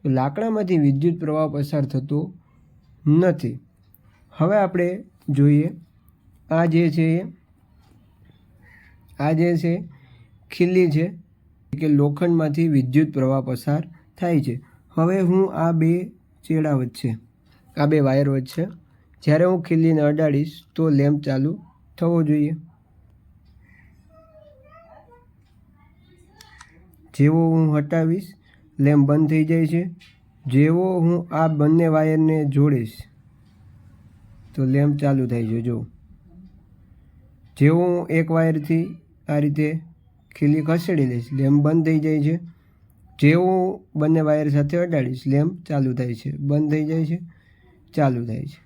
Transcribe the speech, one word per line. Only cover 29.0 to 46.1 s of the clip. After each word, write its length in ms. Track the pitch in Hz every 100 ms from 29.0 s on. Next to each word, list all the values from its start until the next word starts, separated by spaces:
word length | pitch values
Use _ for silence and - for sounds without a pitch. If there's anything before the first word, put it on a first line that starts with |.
| 139
બંધ 220 | 147 156
થઈ 160 | 156 156
જાય 220 | 165 156
છે. 140 | 170 185 170 - _ _ _ 135
જેવો 400 | 131 151 170 185 180
હું 180 | 165 175 170
આ 160 | 151 160
બંને 380 | 151 147 165 165 156
વાયરને 420 | 156 156 156 156 147
જોડીશ, 460 | 139 147 131 110 - - _ _ _ _ _ - - - - - - - - -
તો 120 | - 131
લેમ્પ 280 | 135 147 147
ચાલુ 260 | 143 135 123
થાય 200 | 120 113
છે. 100 | 113
જો, 140 | 120 117 117 - - - - 175 185 - _ - _ - - - - _ - -
જેવો 260 | 143 165
હું 240 | 180 175 -
એક 180 | 160 160 165
વાયરથી 500 | 165 156 147 165 185 - _ _ -
આ 100 | 147
રીતે 240 | 147 147 151 160 - _ _ _ _ -
ખીલી 280 | 147 156 151
ખસેડી 400 | 170 175 170 131
લઈશ, 160 | 120 120 135
લેમ્પ 180 | 135 147
બંધ 220 | 147 165 160
થઈ 140 | 156 156
જાય 160 | 156
છે. 120 | 147 170 175 - _ _ _ _ _ -
જેવો 320 | 143 165 185
હું 280 | 185 185 - _ 151
બંને 260 | 151 160
વાયર 260 | 156 151 151
સાથે 240 | 143 143 170
અડાડીશ, 460 | 175 160 127 127 139
લેમ્પ 180 | 139 156 185 -
ચાલુ 260 | 147 131
થાય 220 | 127 123